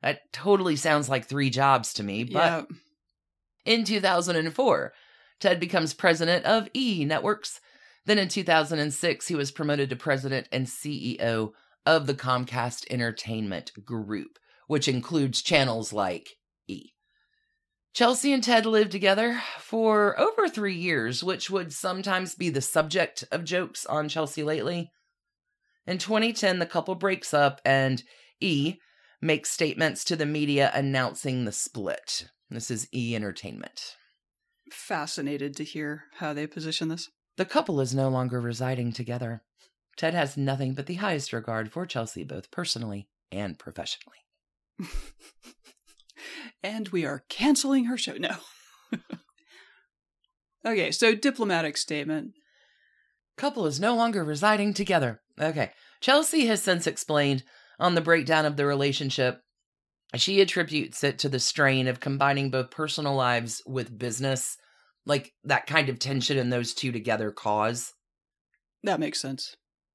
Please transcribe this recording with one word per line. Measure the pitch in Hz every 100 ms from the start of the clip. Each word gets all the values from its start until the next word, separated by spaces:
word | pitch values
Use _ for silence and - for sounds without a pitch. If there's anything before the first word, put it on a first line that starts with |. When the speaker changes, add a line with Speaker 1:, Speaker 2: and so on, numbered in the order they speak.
Speaker 1:
That | 131 147 _
totally | - 185 196 185 147
sounds | 160 151 135
like | 135 -
three | 139 135
jobs | 120 139 131 107
to | -
me, | 101 101
but | 120 135 165 165 143
Speaker 2:
Yeah. | - _ _ _ _ _ _ _ _ -
Speaker 1:
in | 233
two | 202 208
thousand | 185 175 175 170
and | 160
four, | 156 262 101 65 - - _ _ _
Ted | 196 180
becomes | 175 185 160 -
president | 185 165 165 175 -
of | 220 208 247
E | 254 185
Networks. | 143 156 - 214 - - _ _ - _ -
Then | 208
in | 185
two | 202
thousand | 175 160 147 160
and | 147
six, | 139 175 151 -
he | 170
was | 139
promoted | - 147 143 139
to | 123
president | - 139 131 135 -
and | 131 131
C | - 147 147 104 -
E |
O | 117 113 107 - _ _ -
of | 160 139
the | 135
Comcast | 131 127 123 123 120 - -
Entertainment | 127 117 107 - 110 107 90 - - 104
Group, | 117 104 107 - _ _ _ _
which | 151 143
includes | 127 - 170 135 113
channels | - 156 131 113 113
like | 107 95 87 - - _ _ _
E. | 95 - _ _ _ _ _ _ _ _ _ _
Chelsea | - 240 247 277
and | 269
Ted | 233 240 220
lived | 220 214
together | 190 190 196 233 240 - -
for | - 226 226 214 208 -
over | 370 440 381
three | - 202 180
years, | 175 151 113 127
which | 180 190 -
would | 190 170
sometimes | 139 185 185 196 185 185 -
be | 175
the | 139
subject | - 165 156 175 165 - -
of | 156
jokes | 165 180 180 - -
on | 151 151
Chelsea | 160 151 151
Lately. | 151 156 120 175 170 _ _ _ _ _ _ _ _ _ -
In | 185
twenty | - 220 220
ten, | 226 202 185
the | 170
couple | 175 160 180
breaks | 190 190 -
up | 147 143 143 -
and | 135 131 127 - - _ _
E | 196 147 143 190 _ _ _ _
makes | 160 156 -
statements | - 160 - 156 - -
to | 165
the | 147
media | 151 147 143 135
announcing | - 139 135 127 - 147 127 120
the |
split. | - - - 95 - - - 82 _ _
This | 117 110
is | 117 117
E | 127 117 113
Entertainment. | 104 - 95 52 50 - - - _ _ _ _ _ _ _
Speaker 2:
Fascinated | - - 180 147 - 143 143 143 139
to |
hear | 147 156 151 147 - -
how | 156
they | 147 151
position | 160 156 160 160
this. | 165 - _ _ -
Speaker 1:
The | 185
couple | 294 320 151
is | 131 131
no | 135
longer | 127 127 123
residing | 120 117 127 127 120
together. | 110 117 120 120 113 _ _ _ _ _ -
Ted | 160
has | 170 143 143
nothing | 135 135 131
but | 135 143
the | 180
highest | 202 156 135
regard | 117 110 113 110
for | 165 180
Chelsea, | 127 113 - 76
both | - -
personally | - 175 117 113 101 101 _ _
and | 92 101 78
professionally. | - - - - - _ _ _ _ _ _ _
Speaker 2:
<laughs> | - - - - - _ - _ - _ _ _ _ - - - 254 _
And | 185 220 196
we | 180 151
are | 143 _
canceling | - 269 285 277 269 240
her | 247
show. | - -
No. | - - - - _ _ _
<laughs> | - _ - _ _ _ - - _ _ _ _ _ _ _ _ _ 220
Okay, | 220 139
so | - 226 220
diplomatic | 277 269 214 170 156 147
statement. | - 151 143 156 - - _ _ _ _ _ _ _ _ _ -
Speaker 1:
Couple | 285 285 165
is | 139
no | 202 233
longer | 233 208 156
residing | 147 202 214 208
together. | 202 202 180 131 110 _ -
Okay. | 156 151 113 - - _
Chelsea | - 277 311 320 240
has | 208
since | - 180 165
explained | 160 - 151 143 131 - - _ _
on | 175 170
the |
breakdown | 160 165 139 160 156
of | 143
the | 143
relationship. | 139 139 135 139 131 127 123 _ _ _ _ _ _ _ 123
She | - 196
attributes | 190 - 165 151 113 -
it | 143 -
to | 143
the | 131
strain | - - 143 135 127
of | 123
combining | - 135 139 139 139
both | 131 123
personal | - 151 - 147 139
lives | 123 120 117 - -
with | 131 120 110
business, | 123 117 135 131 - - _ _ _ _ -
like, | 143 139 _ 120
that | 131 -
kind | 156 139
of | 123
tension | 131 139 120 139
in | 123
those | 123 117
two | - 135
together | 120 107 107 110
cause. | 104 110 107 107 120 - - _ _ _ _ _ _ _ _
Speaker 2:
That | 208 165
makes | 151 151
sense. | 135 135 - - _ _ _